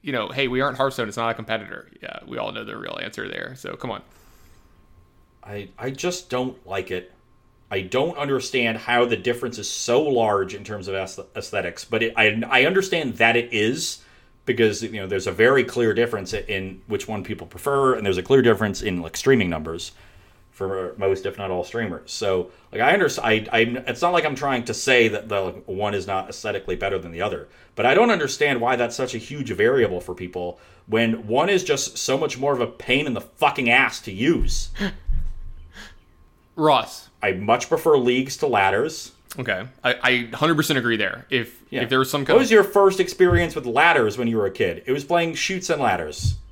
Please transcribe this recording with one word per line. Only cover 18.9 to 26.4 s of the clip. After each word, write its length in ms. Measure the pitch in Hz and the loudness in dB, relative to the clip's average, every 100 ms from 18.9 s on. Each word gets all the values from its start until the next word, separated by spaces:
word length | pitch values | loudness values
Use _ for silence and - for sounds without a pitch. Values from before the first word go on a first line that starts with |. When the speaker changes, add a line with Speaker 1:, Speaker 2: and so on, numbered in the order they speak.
| 90 | -4
Speaker 2:
like, 140 | 80 - | -6 -2
streaming 340 | 135 131 95 | 4 4 4
numbers 440 | 80 78 82 - - - - _ _ _ | -2 -6 -10 -12 -18 -20 -20 _ _ _
for 420 | - 95 95 90 - | -8 -6 -4 -6 -4
most, 280 | 95 95 101 | -2 0 -4
if 120 | 98 | -8
not 120 | 98 | -6
all, 140 | 92 | -4
streamers. 480 | 87 117 110 80 - | -4 -6 -6 -8 -12
So, 400 | - 104 92 90 - _ | -6 -2 0 -2 -12 _
like, 100 | 101 | 0
I 140 | 127 196 | 2 4
underst-, 240 | 160 - | 2 0
I, 240 | 117 110 107 | 2 0 2
I, 80 | 113 117 123 127 | 2 2 0 -6
it's 140 | 117 | 0
not 100 | 175 | 2
like 140 | 175 156 | 2 0
I'm 100 | 135 | -2
trying 300 | 143 127 117 | -2 -2 -4
to 80 | |
say 340 | - - 123 113 | -6 4 6 6
that 220 | 104 110 | 2 -2
the, 100 | 101 | -2
like, 220 | 92 - - | -2 -8 -10
one 280 | 95 104 101 | -4 -2 -2
is 100 | 90 | -2
not 220 | 95 92 | -4 -4
aesthetically 460 | 92 | -8